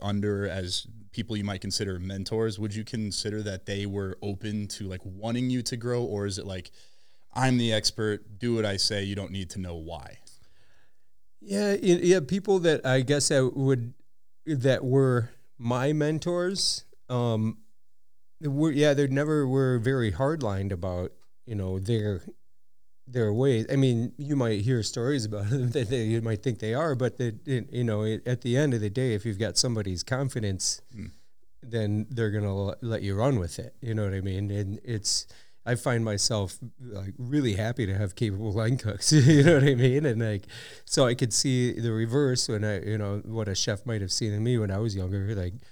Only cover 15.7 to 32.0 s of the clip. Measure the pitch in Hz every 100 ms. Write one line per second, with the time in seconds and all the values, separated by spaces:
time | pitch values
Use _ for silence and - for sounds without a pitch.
15.7 | 123 135 151 151 160 175 175 180 196 -
16.7 | - - - - 123 120 110 110 110 -
17.7 | - - - - - - - 151 139 160
18.7 | 143 151 143 139 135 151 151 135 131 131
19.7 | 123 113 135 113 82 135 160 117 98 98
20.7 | 92 92 90 92 - - - - 107 92
21.7 | 95 95 113 104 95 - - - - -
22.7 | - - - - 123 110 107 135 117 113
23.7 | 135 135 117 117 - 143 143 117 104 104
24.7 | 127 104 - 120 143 107 104 101 135 123
25.7 | 127 110 131 110 113 113 107 - 104 107
26.7 | 120 165 131 123 - 120 110 - 131 104
27.7 | 120 120 104 107 110 - 120 123 120 151
28.7 | 120 104 101 131 107 110 98 107 90 131
29.7 | 113 98 90 - 131 139 131 104 95 -
30.7 | - - 110 90 - - - - - 123
31.7 | 117 107 104